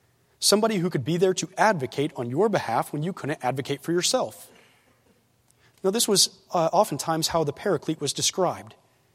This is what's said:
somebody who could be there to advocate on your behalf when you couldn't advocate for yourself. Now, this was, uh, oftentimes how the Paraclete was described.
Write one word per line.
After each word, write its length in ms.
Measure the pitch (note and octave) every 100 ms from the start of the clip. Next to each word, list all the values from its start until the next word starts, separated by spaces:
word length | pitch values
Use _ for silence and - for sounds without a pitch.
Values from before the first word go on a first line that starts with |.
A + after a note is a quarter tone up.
| _ _ _ -
somebody 380 | - G3+ A3 G3+
who 120 | F3+
could 140 | E3 C3
be 120 | E3+
there 160 | F#3+
to 160 | F#3 E3 -
advocate 540 | G#3 F3 B2+ - D3 -
on 140 | A#2+
your 200 | C3+ A3
behalf 440 | F3 - B2 -
when 80 | D3
you 120 | E3
couldn't 300 | - C3+ D3+
advocate 380 | B2 C3+ B2+ C#3+
for 100 | -
yourself. 580 | F3 - B3+ A#2+ - - - _ _ _ _ _ _ _ _ _ _ _ _
Now, 60 | F#3+
this 180 | A3+ A#3
was, 220 | F#3+ - - _
uh, 180 | F3+ D#3+
oftentimes 580 | F3 G#3+ C#3+ - D#3+ -
how 140 | E3
the 100 | C#3+
Paraclete 460 | - G#3 D3+ - D#3+
was 140 | C#3+
described. 600 | - - F#3+ E3 G#2 G#2+ - _ _ _